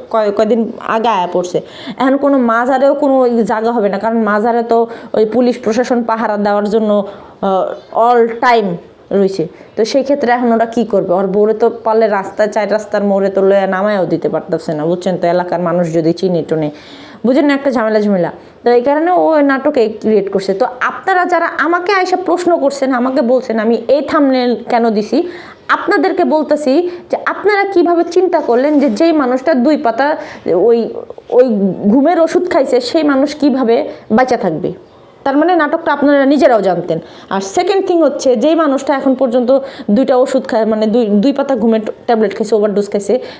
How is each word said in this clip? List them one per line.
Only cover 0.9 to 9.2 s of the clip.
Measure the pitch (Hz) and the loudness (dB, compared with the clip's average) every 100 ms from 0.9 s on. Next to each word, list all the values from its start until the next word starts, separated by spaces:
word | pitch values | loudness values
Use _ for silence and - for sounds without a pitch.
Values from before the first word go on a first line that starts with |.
| 226 226 | -2 0
আয়া | 202 175 | 0 0
পড়ছে। | 185 175 170 - - - - | -2 -2 -4 -6 -12 -14 -4
এখন | 262 277 | 0 0
কোনো | 285 277 | 2 2
মাজারেও | 233 226 247 262 269 | 2 0 0 2 2
কোনো | 285 285 262 | 2 2 2
ওই | 247 233 | 2 2
জায়গা | 214 220 226 | 0 0 -2
হবে | 240 202 | 0 0
না, | 196 | -2
কারণ | 214 226 | -2 0
মাজারে | 208 208 233 233 | 0 0 0 0
তো | 233 233 233 - - | 2 0 0 -4 -6
ওই | - 214 | 0 0
পুলিশ | 226 247 240 | 2 0 0
প্রশাসন | 208 220 240 240 | -2 -2 0 -2
পাহারা | 233 220 226 208 | 0 -2 -2 -2
দেওয়ার | 208 208 208 | 0 0 0
জন্য, | 220 214 208 196 - - - | 0 0 0 -2 -10 -20 -6
আহ, | 196 190 165 - - - 233 | -2 0 -2 -6 -6 0 2
all | 240 226 233 | 4 2 0
time | 254 233 196 170 - - - | 2 2 0 -6 -12 -20 -4
রইছে। | 196 | 0